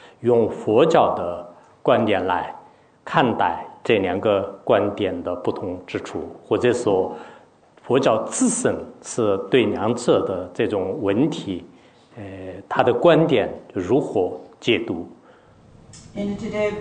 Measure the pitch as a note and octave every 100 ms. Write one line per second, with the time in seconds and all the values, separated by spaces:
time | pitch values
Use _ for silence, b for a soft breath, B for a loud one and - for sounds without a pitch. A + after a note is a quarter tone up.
0 | B B A#2+ A#2+ A2 - - A2 E3 E3
1 | G2 - F2 F2 - B B B - A2+
2 | A2 F#2 F#2 F2 - - b b b b
3 | - E3+ B2+ G2 F#2 E2+ - - - G#2+
4 | F#2+ F#2+ A2 G2 G2 - - G#2+ G2+ G2+
5 | F#2 C3 F#2+ F2+ - - G2 F2+ - G2+
6 | - E2 - - - G#2+ B2 G#2 G#2+ F#2+
7 | F#2 B B B B _ _ _ - C3
8 | C#3 A2 - - A#3 - A#2+ E2 - -
9 | - - G#2+ F#2+ - C3 G#2 E2 G#2+ A#2
10 | - A2+ - F#2 F2+ - A2 G2+ F#2 D#2
11 | G2 G#2 D#3 - G2+ F2 - b b b
12 | b - G2 F#2+ F#2 F2+ - - B2+ A#2
13 | F3 D#3 E3 A#2+ - - - G2+ F2+ C3+
14 | C3 G#2 F2+ - - - - G2 F2 E2+
15 | F2 - b b b - - - - -
16 | - G3+ G3+ G3+ G#3+ G#3 G#3 G#3